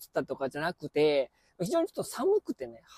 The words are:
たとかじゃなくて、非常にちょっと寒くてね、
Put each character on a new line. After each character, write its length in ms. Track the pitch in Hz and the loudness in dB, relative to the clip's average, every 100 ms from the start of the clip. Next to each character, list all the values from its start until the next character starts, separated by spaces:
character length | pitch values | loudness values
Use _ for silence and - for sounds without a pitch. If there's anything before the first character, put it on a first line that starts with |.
| - | -2
た 120 | 160 | -4
と 120 | 135 135 | -4 -4
か 140 | 131 | -4
じ 80 | 143 | -2
ゃ 40 | |
な 120 | 165 | -4
く 160 | - 147 | -4 -4
て、 420 | 147 151 143 123 _ _ - | 2 4 4 0 _ _ -8
非 80 | 185 | -2
常 140 | 330 | 0
に 60 | 339 | 0
ち 40 | |
ょ 20 | |
っ 20 | - | -2
と 60 | |
寒 380 | - - 339 403 | -6 -2 2 2
く 120 | - - | 0 -8
て 120 | - | -8
ね、 140 | 117 - | -12 -20